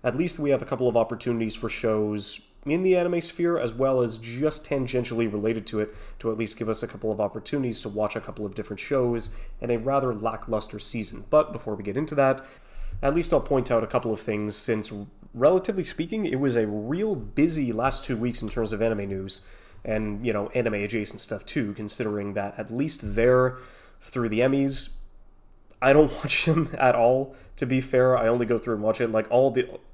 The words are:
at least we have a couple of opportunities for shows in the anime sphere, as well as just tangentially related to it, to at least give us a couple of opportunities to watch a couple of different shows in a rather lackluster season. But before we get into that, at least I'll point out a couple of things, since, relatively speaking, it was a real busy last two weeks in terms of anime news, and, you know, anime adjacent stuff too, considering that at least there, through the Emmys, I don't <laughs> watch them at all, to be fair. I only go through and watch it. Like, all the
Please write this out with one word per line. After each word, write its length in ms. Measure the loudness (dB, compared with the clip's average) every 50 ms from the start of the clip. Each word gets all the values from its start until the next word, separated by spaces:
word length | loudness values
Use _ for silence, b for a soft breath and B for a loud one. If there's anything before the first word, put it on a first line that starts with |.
| 0
at 120 | -2 0
least 240 | 0 0 -2 0 -2
we 100 | 2 2
have 100 | 2 2
a 40 | 2
couple 240 | -2 -2 2 2 4
of 80 | 4
opportunities 580 | 4 2 2 -2 -6 -2 -2 0 0 0 -2 -4
for 140 | -4 -6 -6
shows 800 | -4 -2 0 2 2 2 2 0 0 -2 -2 -4 -6 -8 -10 -18 _ -12 -4
in 160 | -2 -2 2
the 140 | 4 4 4
anime 240 | 4 4 2 0 0
sphere, 360 | -2 -2 -2 0 0 2 2
as 160 | 0 0 -2
well 280 | 0 0 2 2 4 4
as 160 | 2 2 -2
just 520 | -6 -10 -10 -6 -2 0 0 0 -2 -4 -4
tangentially 640 | -2 -2 -2 0 -2 -2 -2 0 0 0 0 0
related 320 | 0 0 0 0 -2 -2 -4
to 140 | -4 -2 -2
it, 160 | -2 -4 B B B B B B
to 100 | -4 -4
at 80 | -2
least 220 | -2 -2 -4 -4 -4
give 100 | -2 -2
us 140 | -2 -2
a 60 | -2 -6
couple 240 | -8 -4 -4 -2
of 80 | 0 0
opportunities 600 | -2 -2 -2 -6 -8 -4 -2 -2 -2 -2 -4 -4
to 80 | -6 -6
watch 280 | -2 -2 -2 -2 -2
a 40 | -6
couple 240 | -8 -8 -10 -8 -8
of 120 | -8 -6
different 240 | -8 -8 -8 -8 -10
shows 520 | -4 -2 0 2 2 2 0 0 -2 -6 B B B B B B
in 100 | -2 -2
a 80 | -2 0
rather 340 | 0 0 0 2 2 0
lackluster 680 | -2 0 -2 -2 -4 -4 -4 -2 -2 -2 -2 -4 -8 -6
season. 440 | -6 -4 -4 -4 -6 -6 -8 -12 -4 4
But 220 | 4 4 4 4
before 240 | -4 -8 -6 -6 -8
we 80 | -6 -6
get 120 | -4 -2
into 200 | -2 -4 -2 2
that, 260 | 4 4 4 4 0 B B B B B B B B B B B B
at 140 | 0 2 2
least 180 | 2 2 2
I'll 80 | 2 2
point 300 | 2 2 0 0 2 2
out 140 | 2 0 0
a 20 |
couple 260 | 2 -2 -2 0 -2
of 60 | -4 -4
things, 380 | -4 -4 -2 -2 -2 -2 -2
since, 360 | -4 -2 0 -2 -2 -2 -6 -10 -10 -12 -14 -16 -20 -20 -16
relatively 520 | -4 4 4 6 6 4 2 0 -4 -2 -4
speaking, 420 | -4 -4 -6 -6 -4 -2 -2 -2
it 140 | -2 0 0
was 160 | 2 2 2
a 100 | 2 2
real 480 | 2 -2 -4 -4 -4 -2 -2 0 -2 -2
busy 560 | -4 -6 -6 2 2 2 2 2 0 -2 -2
last 320 | 0 0 0 0 0 0 -2
two 120 | -2 -2
weeks 260 | -2 0 -2 -2 -2
in 60 | -6 -4
terms 240 | -2 -2 -2 -2
of 100 | 0 0
anime 260 | 0 0 0 0 -2 -4
news, 380 | -4 -6 -4 -6 -8 -8 B B B B B B B B B
and, 420 | -4 -2 -2 -2 -2 -4 -4 -2
you 60 | -2
know, 160 | 0 0 -2 -2
anime 260 | -2 0 0 0 0
adjacent 460 | -2 -4 -2 -2 -4 -4 -4 -6 -8
stuff 260 | -8 -6 -8 -8 -8
too, 280 | -6 -4 -2 -2 -2 -4
considering 600 | -6 -4 -4 -4 -2 -2 -4 -4 -4 -6 -4 -4
that 240 | -4 -4 -4 -6 -10
at 160 | -10 -8 -4
least 400 | -4 -2 -2 -4 -6 -6 -4 0
there, 440 | 4 6 6 6 6 6 4 0 B B B B B B B B B
through 300 | -20 -8 -4 -2 -2 0
the 100 | 2 2
Emmys, 540 | 4 4 4 4 2 2 0 -2 -6 -6 -8 -12 -12 -14 -18 -20 -20 -20 -20 -20 -20 -20 -20 -20 -20 -20 -6 _
I 120 | 4 6
don't 200 | 8 8 8 6
<laughs> 60 | 4 -6 -4
watch 200 | -2 0 2 2
them 300 | 2 2 2 2 -2 0
at 200 | 4 4 4 6
all, 380 | 6 6 6 6 4 0 -4 B B B B B
to 100 | -4 -2
be 140 | 0 0 0
fair. 360 | 0 4 4 6 6 6 6
I 120 | 4 4 4
only 180 | 2 2 2
go 100 | 2 0
through 180 | 0 0 -2 -2
and 100 | 0 2
watch 160 | 0 2 2
it. 100 | 0 2
Like, 180 | 2 0 0 4
all 180 | 4 6 6 6
the 180 | 4 0 -2 -2 -6 -16 -18 -18